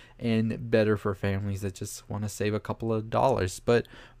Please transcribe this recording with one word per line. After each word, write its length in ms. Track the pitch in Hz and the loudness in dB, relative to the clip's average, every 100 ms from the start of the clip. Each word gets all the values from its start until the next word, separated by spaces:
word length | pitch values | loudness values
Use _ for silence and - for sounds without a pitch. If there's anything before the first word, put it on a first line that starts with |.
| - - | -20 -6
and 540 | 117 110 113 - 117 | 0 2 0 -2 0
better 260 | 113 107 104 | 2 4 2
for 160 | 104 | -2
families 480 | 92 101 98 101 95 | -2 -2 -2 -4 -4
that 140 | 98 - | -6 -8
just 340 | 107 - - | -12 -12 -10
wanna 180 | 104 107 | -6 -6
save 280 | - 104 104 | -2 -2 -2
a 40 | |
couple 320 | - - 113 | -4 -4 -2
of 200 | 110 113 | -2 0
dollars. 480 | 113 131 107 92 - | 2 4 4 0 -2
But 280 | - 120 - - - - | 2 2 2 -10 -20 -4